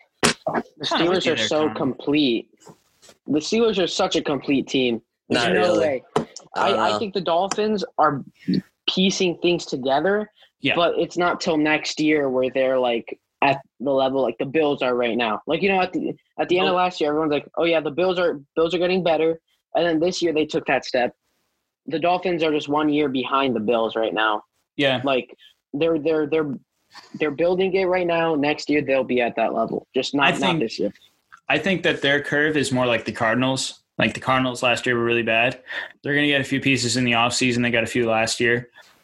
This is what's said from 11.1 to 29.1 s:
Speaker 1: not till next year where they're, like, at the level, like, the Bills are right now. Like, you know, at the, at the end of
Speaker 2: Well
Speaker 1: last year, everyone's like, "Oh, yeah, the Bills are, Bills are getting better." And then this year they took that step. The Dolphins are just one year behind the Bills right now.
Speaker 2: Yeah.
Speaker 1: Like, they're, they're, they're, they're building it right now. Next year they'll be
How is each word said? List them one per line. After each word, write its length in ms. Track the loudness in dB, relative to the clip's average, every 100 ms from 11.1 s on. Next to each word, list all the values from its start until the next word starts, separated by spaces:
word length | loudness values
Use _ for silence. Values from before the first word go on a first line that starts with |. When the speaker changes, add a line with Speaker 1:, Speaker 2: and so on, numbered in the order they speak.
| 0
Speaker 1:
not 240 | 0 0
till 160 | 0 0
next 420 | 2 0 -2 -2
year 300 | 0 2 2
where 220 | 0 0
they're, 280 | 0 0 2
like, 400 | 0 -2 -6 -16 _ 0
at 200 | 0 0 -4 -8
the 100 | -2
level, 300 | 0 0 0
like, 140 | -2 -2
the 60 |
Bills 380 | -4 0 0 0
are 120 | -2
right 220 | 0 0 0
now. 240 | -2 -2 -4
Like, 160 | -2
you 80 | 0
know, 100 | 0
at 140 | 0
the, 200 | -2 -6 -8 _ -6
at 100 | 0
the 80 | 2
end 100 | 2
of 60 |
Speaker 2:
Well 100 | 2
Speaker 1:
last 160 | 0 0
year, 80 | -2
everyone's 220 | 0 0
like, 160 | -2 -4 -4
"Oh, 80 |
yeah, 160 | 0 0
the 100 | -2
Bills 280 | -2 0 0
are, 220 | -2 -2 -6
Bills 200 | -2 0
are 40 | 0
getting 240 | 0 0
better." 380 | 2 2 0 -2 _ _ _
And 120 | -2 0
then 120 | 2
this 200 | 0 0
year 120 | -2
they 100 | 0 -2
took 200 | -2 -2
that 180 | -2
step. 300 | -2 -2 -2 -4 _ _ _ _ _ _ -8
The 120 | -2
Dolphins 440 | 0 0 0 0
are 100 | 0
just 160 | 0 0
one 220 | 0 2
year 180 | 2 0
behind 480 | -2 0 0 0 0
the 40 |
Bills 360 | 0 0 0 -2
right 160 | -2
now. 280 | 0 0 -2 -6 _ _ -2
Speaker 2:
Yeah. 240 | 0 0
Speaker 1:
Like, 300 | 0 -2 -4 -14 -20 _ _
they're, 260 | -2 0 0
they're, 280 | 0 0 0
they're, 280 | -2 -2 -6 _ _ _ -20 -14 -4
they're 140 | -4
building 400 | 0 0 2 0
it 120 | 0 0
right 200 | 0 0
now. 300 | 0 0 0
Next 340 | 0 -2 0
year 100 | 0
they'll 220 | 2 0
be 180 | 0